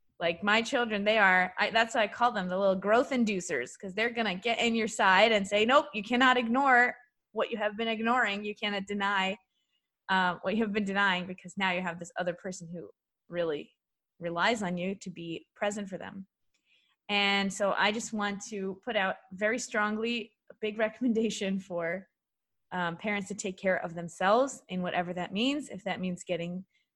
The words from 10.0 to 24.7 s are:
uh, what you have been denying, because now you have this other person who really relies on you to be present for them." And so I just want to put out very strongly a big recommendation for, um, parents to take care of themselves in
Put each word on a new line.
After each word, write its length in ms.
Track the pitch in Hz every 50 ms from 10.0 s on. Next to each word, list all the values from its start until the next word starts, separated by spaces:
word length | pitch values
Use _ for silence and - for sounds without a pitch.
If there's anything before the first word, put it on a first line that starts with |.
| - -
uh, 260 | 190 190 185 180 170 -
what 160 | - 190 208
you 60 | 220 233
have 100 | 208 202
been 100 | 214 208
denying, 420 | 196 190 202 202 196 180 180 180
because 300 | 185 185 - - 180 -
now 140 | 196 196 185
you 100 | 180 175
have 160 | 185 175 165
this 140 | 175 175 - - -
other 140 | 180 180 170
person 340 | 175 - 196 180 - 170
who 220 | 165 175 170 120 98 - _ _ _ _ _ _ -
really 440 | 170 175 170 165 147 151 - - _ _ _ _ _ _ _ _ _ -
relies 420 | 170 170 170 170 180 214 247 233
on 160 | 208 175 180
you 160 | 175 175 190 196
to 140 | 190 - 190
be 380 | 165 - 170 170 160 - - _ _
present 320 | - 214 208 202 214 202
for 100 | 190 190
them." 300 | 160 - - 202 196 190 _ _ _ _ _ _ _ _ _ _ _ _ _ _ _ _ -
And 420 | 208 202 202 196 202 196 196 196
so 220 | 190 - 208 190 -
I 140 | - 185 208
just 220 | 214 233 214 - 226
want 280 | 214 202 202 202 196 - -
to 300 | 220 196 190 190 - - -
put 100 | 247 226
out 200 | 208 190 190 - - - -
very 280 | 190 180 214 214 226 226
strongly 720 | - - - 220 208 208 214 214 220 233 240 233 214 - _ _ _ _
a 20 | - -
big 160 | 214 214 208
recommendation 840 | 220 220 214 220 - 247 254 214 220 220 214 - - 208 190 196 196
for, 480 | 190 - 180 170 165 165 170 190 190 _ _ _ _ _ _ _ _ _ _ _ _ - -
um, 220 | 180 175 170 175
parents 320 | 165 - 220 208 202 196 -
to 60 | 202
take 220 | 196 - 190 185
care 200 | - - 190 185 - -
of 120 | 175 165
themselves 640 | 175 170 165 - - 185 190 214 240 269 269 - - _
in 120 | -